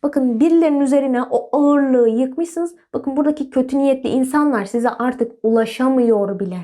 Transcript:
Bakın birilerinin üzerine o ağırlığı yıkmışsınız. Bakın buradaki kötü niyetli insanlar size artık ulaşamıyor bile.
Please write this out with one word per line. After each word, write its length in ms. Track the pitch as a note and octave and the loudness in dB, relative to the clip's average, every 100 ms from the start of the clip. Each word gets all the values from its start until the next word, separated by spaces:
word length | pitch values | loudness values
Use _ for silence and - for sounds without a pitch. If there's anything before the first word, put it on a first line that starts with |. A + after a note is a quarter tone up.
Bakın 380 | D4 D4 B3+ A3+ | -2 0 0 2
birilerinin 400 | D#4 E4 E4 C#4+ | 2 4 4 2
üzerine 420 | C#4 C#4 C#4 B3 | 2 2 2 -2
o 260 | B3+ - - | 0 -4 0
ağırlığı 560 | B3+ C#4+ C#4+ C#4 B3+ A#3 | 0 4 4 2 4 2
yıkmışsınız. 680 | A3+ C4 C4 E4 E4+ E4+ - _ | 2 -2 -4 -6 -4 -8 -8 _
Bakın 220 | - - C4+ | -8 -6 -2
buradaki 340 | D4 D4+ C4 | -2 -2 -4
kötü 280 | C4+ B3+ C4+ | -2 -2 0
niyetli 300 | C#4 C4 B3+ | 0 0 -2
insanlar 560 | C4 C4 C#4+ D4 B3 | -2 0 0 0 0
size 260 | G3 A#3+ A#3+ | -2 -2 -4
artık 420 | - A#3+ B3 A#3 - | -2 -4 -2 -6 -4
ulaşamıyor 960 | A3 A3+ A3+ - C4 C4 A#3+ G#3+ G3 G3 | 0 0 0 -2 0 2 2 2 0 -4
bile. 200 | F#3+ F3+ | -6 -8